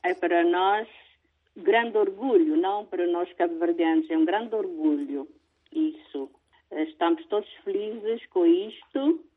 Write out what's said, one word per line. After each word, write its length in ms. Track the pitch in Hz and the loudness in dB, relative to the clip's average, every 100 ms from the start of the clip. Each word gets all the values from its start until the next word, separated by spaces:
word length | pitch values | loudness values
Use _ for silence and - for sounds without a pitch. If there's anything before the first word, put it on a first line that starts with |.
é 100 | - | -4
para 300 | 180 170 175 | -2 0 2
nós 440 | 170 175 185 208 226 - _ _ _ _ _ - | 2 2 2 0 -4 -14 _ _ _ _ _ -6
grande 400 | 175 220 233 214 | 2 2 2 0
orgulho, 600 | 202 196 262 214 156 156 | 0 -2 2 4 4 2
não 260 | 190 208 | 0 -2
para 220 | 214 185 175 | -6 -4 -2
nós 260 | 170 175 | -2 -4
cabo-verdianos, 760 | - 170 165 170 165 165 160 156 | -2 -4 0 -2 0 2 2 0
é 80 | 160 | 0
um 80 | 160 | 0
grande 300 | 202 233 220 | 0 -4 -6
orgulho 720 | 190 165 156 143 143 143 285 _ _ _ _ | -6 -2 0 0 -4 -8 -10 _ _ _ _
isso. 560 | 320 311 - - 143 135 _ _ _ _ | -4 -4 -4 -14 -10 -10 _ _ _ _
Estamos 520 | 156 156 - 170 160 - | -6 -6 -2 -2 -2 -2
todos 200 | 208 208 - | -4 -4 -14
felizes 640 | - 196 214 226 208 226 - | -6 -4 -4 -6 -4 -6 -4
com 120 | 190 | 2
isto 800 | 170 175 214 - - - 277 330 - | 4 4 2 -14 -8 -2 0 0 -4